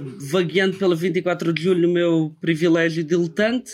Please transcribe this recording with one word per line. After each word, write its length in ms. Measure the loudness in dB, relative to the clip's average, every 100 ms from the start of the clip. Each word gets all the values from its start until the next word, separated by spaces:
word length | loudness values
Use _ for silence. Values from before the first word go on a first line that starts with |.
| -2 -12 -2
vagueando 460 | 0 0 0 0 0
pela 180 | 0 2
vinte 220 | 0 -2
e 40 |
quatro 300 | -2 -2 -2
de 120 | 0
Julho 240 | 0 2 2
no 60 |
meu 420 | 2 2 0 -2 -4
privilégio 640 | -2 0 2 2 2 -2
diletante, 680 | -2 -2 0 0 0 -2 -6